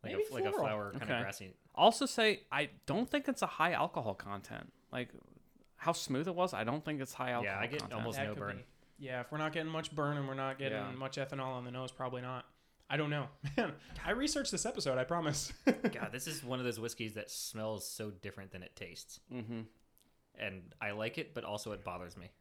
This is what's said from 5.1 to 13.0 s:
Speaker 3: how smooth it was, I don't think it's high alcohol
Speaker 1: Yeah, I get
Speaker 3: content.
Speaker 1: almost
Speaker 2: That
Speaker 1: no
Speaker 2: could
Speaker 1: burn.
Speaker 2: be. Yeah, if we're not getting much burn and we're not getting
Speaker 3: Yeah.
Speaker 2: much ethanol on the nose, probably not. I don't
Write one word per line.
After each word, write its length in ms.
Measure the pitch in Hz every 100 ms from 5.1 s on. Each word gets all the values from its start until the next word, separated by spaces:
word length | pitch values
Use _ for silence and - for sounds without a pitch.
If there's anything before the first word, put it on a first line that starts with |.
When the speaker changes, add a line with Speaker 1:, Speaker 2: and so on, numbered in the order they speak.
| - - - - - - -
Speaker 3:
how 160 | 160
smooth 340 | 165 - 131 170
it 60 |
was, 200 | 175 180
I 100 | 101
don't 180 | 110 147
think 160 | 151 151
it's 100 | 131
high 200 | - 127
alcohol 240 | 120 104 98
Speaker 1:
Yeah, 60 |
I 40 | 117
get 140 | 127
Speaker 3:
content. 200 | 104 117
Speaker 1:
almost 160 | 113 123
Speaker 2:
That 80 |
Speaker 1:
no 60 | 135
Speaker 2:
could 40 | 104
Speaker 1:
burn. 160 | 101 98
Speaker 2:
be. 80 | - - - -
Yeah, 220 | 139 127
if 120 | 123
we're 60 | 151
not 140 | 156
getting 180 | 156 160
much 220 | 160 160
burn 220 | 151 147 147
and 120 | 139
we're 60 |
not 240 | 135 135 135
getting 200 | 135 107
Speaker 3:
Yeah. 120 | 101
Speaker 2:
much 240 | 127 135 135
ethanol 360 | 135 139 131
on 100 | 127
the 80 | 123
nose, 180 | 123 127
probably 300 | - 127 123
not. 240 | 127 127 - _ _ _ _
I 60 |
don't 140 | 147